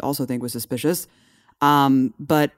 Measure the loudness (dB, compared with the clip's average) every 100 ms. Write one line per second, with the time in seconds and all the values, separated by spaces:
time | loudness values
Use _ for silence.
0 | -6 -6 -4 -6 -6 -10 -8 -4 -2 -4
1 | -8 _ _ _ _ _ 2 4 4 2
2 | 0 -6 -2 0 0